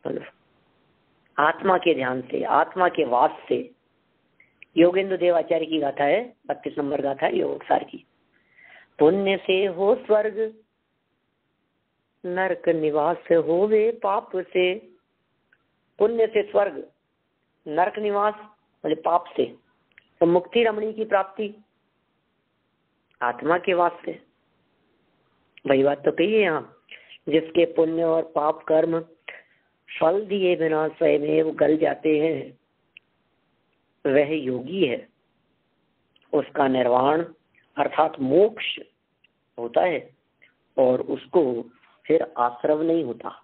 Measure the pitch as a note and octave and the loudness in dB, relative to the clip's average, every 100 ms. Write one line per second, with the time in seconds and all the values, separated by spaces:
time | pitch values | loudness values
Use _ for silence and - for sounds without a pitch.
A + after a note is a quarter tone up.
0 | D#3+ - - _ _ _ _ _ _ _ | -10 -10 -12 _ _ _ _ _ _ _
1 | _ _ _ - D3 D#3+ G3 F3+ F3 C#3 | _ _ _ 0 0 0 0 2 2 0
2 | B2+ B2+ B2 - - C#3 E3 F#3 F3+ E3+ | -2 -6 -6 -6 0 2 0 0 0 0
3 | C3+ B2 D#3 - - A#2+ - _ _ _ | 0 2 2 0 -4 -4 -4 _ _ _
4 | _ _ _ _ _ _ _ E3 F3 F#3 | _ _ _ _ _ _ _ 4 4 4
5 | G3 F#3 F3 E3+ D#3+ E3 D#3 D#3+ C#3+ C3+ | -2 0 2 2 0 -2 -2 -2 -4 -2
6 | C#3+ F#3 B3 _ - C#3+ D3 D3+ C#3 C#3+ | 0 0 -2 _ -10 -8 -6 -6 -4 -4
7 | C#3 C3+ D#3 - D3 C#3 - - - - | -4 -2 -2 -2 -4 -6 -2 -2 -2 -16
8 | _ _ _ _ _ _ - - _ - | _ _ _ _ _ _ -20 -20 _ 2
9 | D3+ F#3+ G3 F#3+ - F#3+ G3 E3+ G3 B3+ | 2 4 0 -2 0 0 0 0 0 0
10 | B3+ G#3+ G#3+ G3+ A3 A3 _ _ _ _ | 2 0 0 -4 -6 -8 _ _ _ _
11 | _ _ _ _ _ _ _ _ _ _ | _ _ _ _ _ _ _ _ _ _
12 | _ _ F3+ F3+ F#3+ E3+ - E3 D#3 D3+ | _ _ -6 -4 -2 -2 0 0 0 0
13 | D3+ E3+ - E3+ D3 E3+ G#3 G#3+ A3 A#3 | 0 -2 2 2 2 0 2 2 2 -2
14 | G3 G#3 A#3 F#3 F3 F#3+ F3+ G3+ A3+ _ | -2 -2 -4 -8 -4 0 0 -2 -12 _
15 | _ _ _ _ _ _ _ _ _ - | _ _ _ _ _ _ _ _ _ -2
16 | G#3+ A#3 A3 A3 G3+ G3+ G3 C#3+ - _ | 0 2 2 0 0 0 0 -4 -16 _
17 | _ _ _ _ _ _ E3+ D3+ F#3 G#3 | _ _ _ _ _ _ -6 -2 -2 -2
18 | G#3+ G3+ G#3+ G#3+ - _ _ _ D#3 D#3 | -4 0 -2 -4 -20 _ _ _ -6 -2
19 | E3 F3 - - B2 - _ _ _ _ | 0 0 -2 -4 -4 -6 _ _ _ _
20 | _ _ E3+ F3 F3 A#3 A3+ G#3+ G#3+ A3 | _ _ 2 2 2 0 2 0 -6 -6
21 | A3 G3 F#3+ - G#3 - _ _ _ _ | 0 0 0 -6 -10 -10 _ _ _ _
22 | _ _ _ _ _ _ _ _ _ _ | _ _ _ _ _ _ _ _ _ _
23 | _ _ B2 - C#3 F3 F3 F3 F3 - | _ _ -6 -4 -2 -2 0 0 0 -2
24 | - E3 _ _ _ _ _ _ _ _ | -14 -14 _ _ _ _ _ _ _ _
25 | _ _ _ _ _ - C#3 C3+ C#3 C#3+ | _ _ _ _ _ -14 0 2 2 0
26 | - D#3+ F3 A3 F#3+ D3+ A#2 _ _ - | -2 0 0 2 2 -2 -6 _ _ -20
27 | - - - D#3 D#3+ D#3+ E3 E3 D#3+ E3 | -20 -16 -2 -2 0 0 0 0 0 0
28 | E3 E3 D#3 D3+ D3 D#3 - D#3+ E3 E3 | 0 0 -2 -2 -2 -4 0 2 2 -2
29 | E3 _ - - _ _ _ _ _ - | -6 _ -20 -20 _ _ _ _ _ -2
30 | D#3+ G3 G#3 G3+ F3+ E3+ D#3+ D#3 D#3 D#3+ | 0 0 -2 -2 0 0 0 0 -2 0
31 | D#3+ D3 D3 D#3 D#3+ D#3 D3 D#3 D#3 C#3+ | 2 2 2 0 0 0 2 4 0 0
32 | D#3+ D3+ D#3+ C#3+ C3 - _ _ _ - | 0 2 0 -2 -8 -20 _ _ _ -20
33 | _ _ _ _ _ _ _ _ _ _ | _ _ _ _ _ _ _ _ _ _
34 | C#3+ C3+ C#3+ D#3 B2+ B2+ B2+ F#3+ D3 A#2 | 0 2 2 -2 -4 -6 -6 -2 -2 -2
35 | - _ _ _ _ _ _ _ _ _ | -10 _ _ _ _ _ _ _ _ _
36 | _ _ _ D3 C3 - C3+ B2+ B2 B2 | _ _ _ -4 -4 -2 0 2 2 4
37 | C3+ D#3+ E3+ - _ _ _ - C#3 - | 2 0 -4 -12 _ _ _ -2 -2 2
38 | D#3 - C3 D#3 G#3+ A3 - - - _ | 0 0 2 4 4 2 -10 -10 -16 _
39 | _ _ _ _ _ - A#2 D3 F3+ C#3+ | _ _ _ _ _ -10 -2 0 0 -2
40 | - _ _ _ _ _ _ - B2+ B2+ | -8 _ _ _ _ _ _ 2 2 2
41 | - C3+ - F3+ C#3 A#2 A#2+ _ _ _ | -2 -8 0 2 2 -2 -8 _ _ _
42 | - D3+ A#2+ - A#2+ A#2+ D3+ D3+ E3 E3 | 2 2 2 0 -2 0 0 0 2 0
43 | C3+ A#2 - - | -2 -8 -12 -16